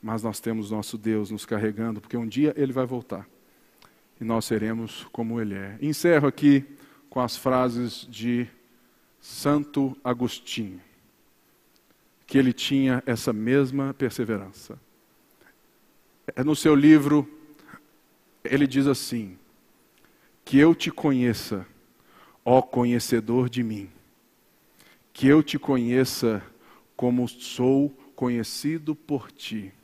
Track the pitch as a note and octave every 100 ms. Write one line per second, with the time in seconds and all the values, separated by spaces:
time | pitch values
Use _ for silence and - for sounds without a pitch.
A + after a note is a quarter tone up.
0 | A2 A2 A2 G#2 - A2 G#2 G#2+ G#2 A2+
1 | G#2+ A2 G2+ G#2 - G#2+ G#2+ G#2 A2+ G#2+
2 | - B2 A2+ A2+ D3+ D3 C#3 C3 B2+ B2
3 | A2+ F#2+ - _ _ _ _ _ - _
4 | _ _ A2 A2+ - A2 G#2+ A2+ A2+ -
5 | - - A2+ A#2 G#2+ G2 G2 G#2 D3 D3+
6 | F3 D#3+ C#3+ - D3 C#3 C3+ - - -
7 | _ - B2 - C3+ B2+ B2+ A#2 B2 -
8 | - A2+ A#2 A#2+ A#2+ - _ _ _ _
9 | _ _ - - C#3+ D3 D3 - C3+ C3+
10 | B2 B2 B2 - - - G#2 F#2+ - _
11 | _ _ _ _ _ _ _ _ _ _
12 | _ _ - C#3 C3 A#2 - C#3 C3+ B2
13 | B2+ A#2 - G#2+ A2 C3+ C3+ C#3 C3+ C3+
14 | B2 - A2 G#2+ F#2+ - - A2+ _ _
15 | _ _ _ _ _ _ _ _ _ _
16 | _ _ - - C3+ D3+ D#3+ D3 D3 D#3
17 | C#3+ D3 C#3 - - - - - _ _
18 | _ _ _ _ - C3+ C#3 C3 C#3 C3
19 | - A#2+ G2+ F2+ _ _ _ _ _ _
20 | _ _ _ _ - C3+ D#3 E3 - -
21 | D#3 C3 B2 A2 - G#2 F#2 _ _ _
22 | _ - - _ - B2+ - B2+ B2 A#2+
23 | - A#2+ G#2+ A#2+ B2 A#2+ A#2 G#2+ G2 -
24 | _ _ _ _ _ _ _ _ - _
25 | _ - C3+ D3+ D3 D3 - C3 A#2 B2
26 | C3 - A#2+ G#2+ - _ _ - _ -
27 | B2 B2 A#2+ - - - B2+ C#3 C#3+ -
28 | - - B2 A#2+ A2 - C#3+ E3 D3+ D3+
29 | - C#3+ - - - A2 G2 -